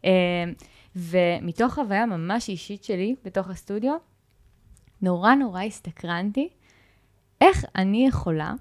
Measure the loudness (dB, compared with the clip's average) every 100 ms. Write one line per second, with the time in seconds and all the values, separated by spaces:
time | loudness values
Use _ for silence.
0 | 4 2 2 -2 -4 -10 -18 _ _ -12
1 | -2 2 2 0 -6 0 0 0 -2 -2
2 | -2 -4 -4 -4 -6 -10 -12 -14 -6 -4
3 | -2 -4 -6 -6 -6 -12 -10 -4 -4 -4
4 | _ _ _ _ _ _ _ -20 _ _
5 | 2 6 6 6 2 -4 -6 -8 -14 -10
6 | -6 -4 -2 -2 -4 _ _ _ _ _
7 | _ _ _ _ 4 4 -2 -2 0 2
8 | 2 2 -2 -4 -4 -8